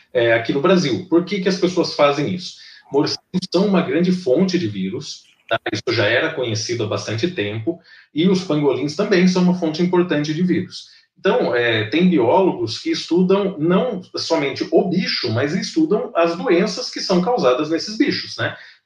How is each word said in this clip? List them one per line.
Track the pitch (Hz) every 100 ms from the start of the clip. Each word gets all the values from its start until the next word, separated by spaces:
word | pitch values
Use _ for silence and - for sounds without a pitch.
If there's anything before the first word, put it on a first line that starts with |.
| _
é, | 123 117
aqui | 117 117
no | 143
Brasil. | 180 185 143 104 -
Por | 165 180
que | 202
que | 185
as | 185
pessoas | 185 180 151 -
fazem | 143 143 - -
isso? | - - - - -
Morcegos | 139 151 - _ 185 -
são | 175 202
uma | 185
grande | - 147 180
fonte | 185 - 139 185 165
de | 113
vírus, | 101 95 - - - _ _ -
tá? | 113 -
Isso | 104 - 113
já | 104
era | 120 156
conhecido | 147 120 107 - 113
há | 104
bastante | 104 - 107 180
tempo, | - 101 110 123 175 _ - _
e | 147 185
os | 180
pangolins | - 151 143 120 147 -
também | 214 180 185
são | 185
uma | 180 -
fonte | 160 151
importante | 180 180 180 147 151
de | 151
vírus. | 180 180 - - - - _ _
Então, | 190 247 143 120
é, | 117 110 104
tem | 156 180
biólogos | 156 117 175 190 - 110 -
que | 160
estudam | 156 - 170 185 196 196 147
não | 160 190 247 185 - -
somente | - 160 139 - -
o | - 196
bicho, | 175 - - -
mas | 113 143
estudam | 180 - 165 160 214 - 165
as | 170 175
doenças | 254 175 214 - 240
que | 277
são | - 180
causadas | 180 247 131 131 151
nesses | 160 208 214
bichos, | 294 185 - -
né? | 156 - - -